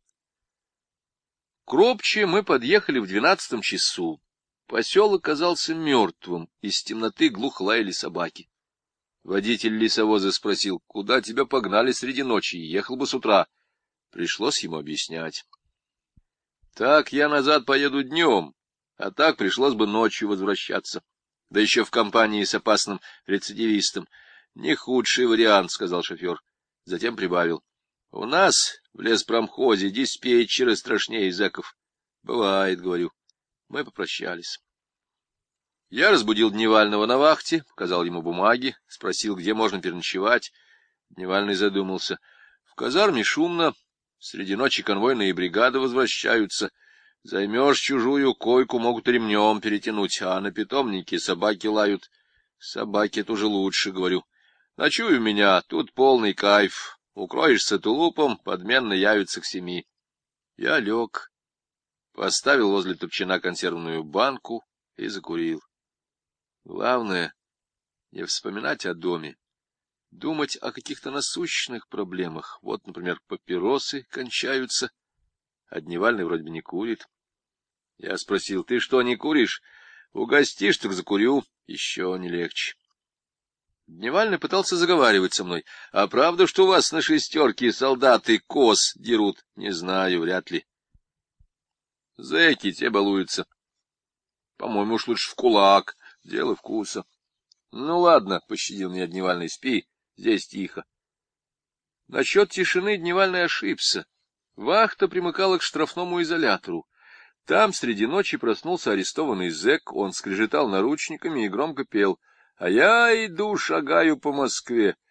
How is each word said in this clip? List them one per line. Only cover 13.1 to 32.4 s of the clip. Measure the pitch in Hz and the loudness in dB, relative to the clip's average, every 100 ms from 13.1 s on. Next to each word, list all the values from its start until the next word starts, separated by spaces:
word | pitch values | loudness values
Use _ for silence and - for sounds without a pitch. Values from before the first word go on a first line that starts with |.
утра". | 131 110 101 80 _ _ _ _ _ _ | -2 4 4 4 _ _ _ _ _ _
Пришлось | - 85 - 113 147 | -8 -6 -4 -2 -2
ему | 87 80 | -4 -8
объяснять. | 73 76 - 82 82 - - _ _ _ _ _ _ _ _ _ _ _ _ - | -8 -8 -8 -8 -10 -12 -16 _ _ _ _ _ _ _ _ _ _ _ _ -4
"Так | 120 151 143 | 2 4 4
я | 135 147 | 2 2
назад | 147 135 151 123 | 2 4 2 4
поеду | 139 143 135 | 2 2 0
днём, | 135 156 165 107 76 - _ _ _ - | -2 2 4 4 2 -10 _ _ _ -10
а | 98 | -6
так | 95 156 - | 2 2 2
пришлось | 101 101 135 113 | 0 2 2 2
бы | 107 | 0
ночью | 107 113 - 107 | 2 2 0 -4
возвращаться. | 101 98 95 - 95 - - - _ _ _ _ | -2 -2 -2 -4 -6 -6 -12 -14 _ _ _ _
Да | - | 2
ещё | 107 - 107 | 4 4 2
в | |
компании | 123 104 113 110 107 | 0 2 4 4 2
с | 98 | -2
опасным | 104 - 104 - 98 - - - | -2 2 0 0 -6 -12 -16 -4
рецидивистом. | 98 - 104 113 104 92 - 87 _ - - _ - | -4 -4 -4 0 0 0 -4 -12 _ -20 -20 _ -8
Не | 151 151 | -4 -4
худший | - 131 - - 123 | 0 0 0 2 2
вариант", | 113 113 101 90 | 4 6 4 2
сказал | - 95 90 | -4 -4 -4
шофёр. | 82 82 87 82 _ _ _ _ | -6 -8 -8 -8 _ _ _ _
Затем | - 87 110 113 | -12 -6 -6 -4
прибавил: | 95 87 85 80 _ _ _ _ _ | -2 0 0 -2 _ _ _ _ _
"У | - 110 | -12 -2
нас | 156 190 127 - - _ | 2 4 4 0 -6 _
в | - | -6
леспромхозе | 101 113 - 117 110 - 131 104 98 | 0 0 0 -2 -2 0 2 2 0
диспетчеры | 101 131 - 123 120 113 - 123 104 | -2 -4 -4 2 2 2 0 0 0
страшнее | - 107 - 113 98 | -2 -4 -2 -2 -2
зэков". | 90 98 - - - _ _ _ _ | 0 -2 -4 -14 -18 _ _ _ _
"Бывает", | - 120 | -6 -2